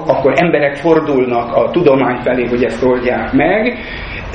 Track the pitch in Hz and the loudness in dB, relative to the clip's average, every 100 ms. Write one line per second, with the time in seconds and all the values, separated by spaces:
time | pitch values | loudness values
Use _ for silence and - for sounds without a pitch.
0 | - 160 - 170 170 151 143 143 170 156 | 0 0 2 2 2 2 0 0 2 2
1 | 147 131 123 120 117 131 113 170 143 135 | 2 0 0 0 0 0 0 2 4 4
2 | 123 123 131 127 117 123 120 - 127 123 | 2 -2 -2 -2 0 0 -2 0 0 0
3 | 123 120 117 131 156 208 240 226 - - | 0 -2 -2 0 2 0 -2 -4 -10 -12
4 | - - - | -12 -12 -4